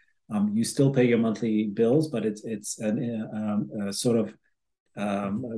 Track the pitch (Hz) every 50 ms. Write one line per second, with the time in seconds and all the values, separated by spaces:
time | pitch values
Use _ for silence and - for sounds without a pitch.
0 | _ _ _ _ _ - 110 104 104 104 104 113 110 - - - 139 135 - 127
1 | 127 120 117 113 113 113 107 - 120 113 107 107 110 104 101 113 113 113 131 160
2 | 151 - - 110 104 107 101 - - 113 110 101 - - - - 110 107 110 113
3 | 117 120 117 110 110 110 113 107 107 104 104 104 - - 113 107 101 98 98 -
4 | - 123 117 113 104 101 - _ _ _ _ _ _ _ _ _ _ _ - 101
5 | 101 104 101 101 101 98 104 123 127 117 113